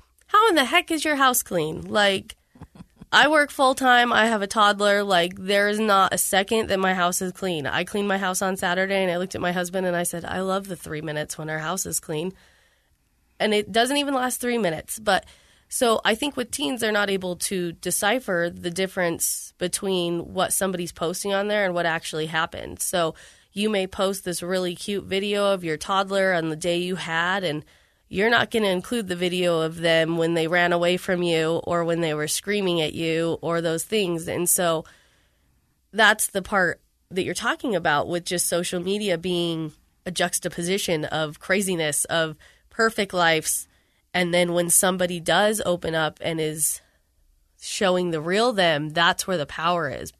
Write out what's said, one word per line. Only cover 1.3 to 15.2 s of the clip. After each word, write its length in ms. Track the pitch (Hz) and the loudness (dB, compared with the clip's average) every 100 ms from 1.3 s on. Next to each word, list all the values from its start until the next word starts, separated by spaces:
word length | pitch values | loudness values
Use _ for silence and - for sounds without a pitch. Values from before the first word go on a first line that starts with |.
| 254 | 2
clean?" 400 | - 180 156 165 | -2 -2 -2 -4
Like, 520 | 175 214 202 196 - - _ - - - - - - | -2 2 2 0 -6 -20 _ -20 -20 -20 -20 -18 2
I 140 | - 277 | 4 6
work 240 | 302 285 | 4 2
full 240 | - 262 269 | 4 2 4
time. 360 | 262 247 240 | 4 6 6
I 120 | 226 220 | 4 4
have 160 | 220 | 2
a 60 | 196 | 0
toddler. 560 | 226 208 202 202 202 | 4 4 4 4 4
Like, 320 | 202 180 180 190 | 4 2 2 -2
there 320 | 185 202 208 | 0 2 2
is 120 | 208 | 2
not 340 | 214 196 190 | 4 4 4
a 40 | 185 | 2
second 520 | - 190 196 226 - | 2 2 2 0 2
that 100 | 190 | 2
my 140 | 190 | 2
house 280 | 185 175 185 | 2 0 0
is 120 | 185 | -4
clean. 340 | - 190 160 135 | -4 -4 -4 -2
I 160 | 135 | -2
clean 240 | 180 208 202 | -2 -4 -2
my 100 | 196 | 0
house 240 | 190 185 | -2 -2
on 140 | 190 190 | -2 -2
Saturday, 480 | 185 180 190 196 | -2 0 0 0
and 80 | 185 | 0
I 60 | 170 | 0
looked 180 | 185 - | -4 -4
at 60 | |
my 100 | 180 | -2
husband 340 | 180 175 190 185 | -2 -2 -2 0
and 100 | 175 | 0
I 80 | |
said, 220 | 175 170 - | -2 -6 -6
"I 140 | 175 | -4
love 280 | 190 190 196 | -2 -4 -4
the 80 | 170 | -12
three 260 | 165 151 | -10 -8
minutes 360 | 160 151 151 - | -6 -6 -6 -8
when 100 | 156 | -8
our 120 | 156 | -6
house 260 | 156 185 170 | -4 -6 -4
is 140 | 160 | -6
clean." 340 | - 156 180 - _ _ _ _ _ _ _ _ _ - | -4 -4 -6 -8 _ _ _ _ _ _ _ _ _ -4
And 140 | 208 | 0
it 180 | 208 208 | 0 0
doesn't 260 | 220 254 285 | 0 2 2
even 180 | 285 269 | 0 -2
last 260 | 254 - | -2 -4
three 160 | 247 233 | -2 0
minutes. 400 | 185 156 - - | 0 -2 -8 -6
But 280 | 214 185 | 0 0